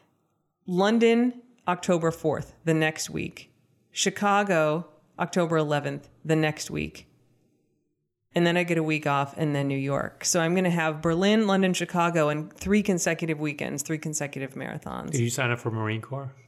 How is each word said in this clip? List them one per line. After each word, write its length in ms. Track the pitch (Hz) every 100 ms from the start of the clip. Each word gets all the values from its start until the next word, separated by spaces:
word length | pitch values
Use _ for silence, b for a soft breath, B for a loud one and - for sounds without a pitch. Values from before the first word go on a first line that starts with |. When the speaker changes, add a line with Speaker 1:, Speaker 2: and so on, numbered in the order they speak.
| b b b _ _ _ -
Speaker 1:
London, 760 | 180 202 226 226 233 247 - - _ -
October 440 | 180 - 175 160
fourth, 440 | 160 160 127 - - 165
the 80 |
next 360 | 160 156 156 -
week. 420 | 156 - - - _ _ _ _
Chicago, 960 | - 190 185 202 202 202 170 156 156 170 - _ -
October 380 | 175 185 165 160
eleventh, 520 | 151 147 143 143 - _
the 120 | 151 156
next 360 | 156 156 -
week. 360 | - 76 - - _ _ _ _ _ _ _ _ _ _ _ _ 175
And 120 | 170
then 100 | 175
I 60 |
get 160 | 175 165
a 40 |
week 220 | 156 151 151
off, 300 | 139 139 -
and 180 | 156 143
then 120 | 139
New 100 | 135
York. 480 | 135 139 - - -
So 140 | 180
I'm 140 | 165 180
gonna 140 | 185
have 300 | 170 160 151
Berlin, 440 | 165 165 196 220 208
London, 280 | 196 190
Chicago, 560 | 175 175 180 170 170 151
and 220 | 147 160
three 280 | - 190 208
consecutive 580 | 202 175 175 165 165 147
weekends, 440 | 151 139 131 143
three 160 | - 156
consecutive 560 | 156 151 143 139 135 131
marathons. 560 | 131 - - 62 -
Speaker 2:
Did 100 | 123
you 80 | 117
sign 220 | 120 120
up 80 | 120
for 100 | 120
Marine 320 | 110 107 110
Corps? 320 | - 131 135 -